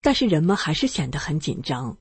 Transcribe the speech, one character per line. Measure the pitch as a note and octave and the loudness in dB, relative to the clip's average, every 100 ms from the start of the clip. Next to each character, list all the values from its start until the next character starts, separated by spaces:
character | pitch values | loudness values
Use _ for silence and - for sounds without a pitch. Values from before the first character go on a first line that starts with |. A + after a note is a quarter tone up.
但 | D4 | 2
是 | C4 B3 | 2 4
人 | E3 | 4
们 | E3+ G3 | 4 2
还 | - | 0
是 | D#3 C4 | 0 0
显 | - C3 | -2 -4
得 | C#3+ | -4
很 | - D3+ | -2 -4
紧 | - - | -2 -6
张。 | C3 B2+ B2+ - | -4 -4 -4 -10